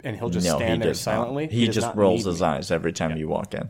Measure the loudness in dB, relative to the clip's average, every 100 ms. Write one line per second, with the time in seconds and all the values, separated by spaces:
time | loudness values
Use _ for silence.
0 | -8 -6 -2 0 2 2 2 0 0 0
1 | -2 -2 -2 -2 -2 2 2 2 0 4
2 | 4 4 0 0 0 0 0 0 0 -2
3 | -2 -2 -2 -4 -4 -8